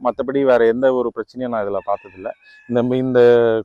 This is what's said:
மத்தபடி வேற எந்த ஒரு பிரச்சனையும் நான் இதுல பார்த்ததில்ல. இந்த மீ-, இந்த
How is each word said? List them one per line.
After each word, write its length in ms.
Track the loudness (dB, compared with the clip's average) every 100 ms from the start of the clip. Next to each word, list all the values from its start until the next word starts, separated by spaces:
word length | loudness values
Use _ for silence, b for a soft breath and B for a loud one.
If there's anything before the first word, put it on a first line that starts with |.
மத்தபடி 400 | -4 -4 -4 0
வேற 220 | 2 4 2
எந்த 280 | 2 0
ஒரு 180 | 0 -4 -8
பிரச்சனையும் 320 | -12 -10 -8
நான் 200 | -6 -6
இதுல 100 | -6
பார்த்ததில்ல. 500 | -6 -8 -8 -16 -14 -14 b b -6
இந்த 160 | -4
மீ-, 140 | -2 -2
இந்த 640 | 0 4 4 4 2 0